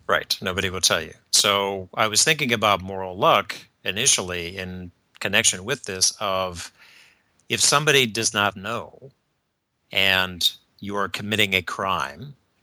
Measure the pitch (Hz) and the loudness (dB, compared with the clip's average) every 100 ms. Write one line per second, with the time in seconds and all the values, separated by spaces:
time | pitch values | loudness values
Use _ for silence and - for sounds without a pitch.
0 | - 87 - - 95 92 95 92 - 90 | -2 -2 0 -4 -2 -2 -2 0 0 0
1 | 80 - _ - 104 101 98 98 92 - | -2 -14 _ 2 4 2 0 -4 -6 0
2 | 110 104 156 156 135 113 104 95 95 95 | 2 4 2 2 0 2 4 2 0 -6
3 | 92 92 156 113 - - - _ 101 95 | -8 0 4 4 2 -10 -16 _ -6 0
4 | 139 - 90 90 85 98 90 90 90 - | 0 0 -2 -6 -6 -8 -10 -10 -12 -18
5 | _ - 104 104 113 92 101 139 - 92 | _ -8 0 2 2 0 -6 -6 -6 -2
6 | - - 104 95 92 87 - - - - | -2 0 -2 -2 -2 -6 -14 -18 -20 -20
7 | _ _ _ _ _ 117 - 147 151 143 | _ _ _ _ _ 0 2 4 4 4
8 | 123 107 107 107 101 95 101 117 78 - | 4 0 -2 0 0 -2 -6 -8 -8 -18
9 | 135 _ _ _ _ _ _ _ _ 101 | -20 _ _ _ _ _ _ _ _ 0
10 | 98 92 92 87 - - _ _ 98 101 | 2 2 0 -2 -2 -2 _ _ -6 -4
11 | 95 - 101 107 104 95 85 - 95 87 | -4 -4 -4 0 2 2 -2 -4 -2 -2
12 | 69 73 143 - _ _ | -4 -8 -16 -18 _ _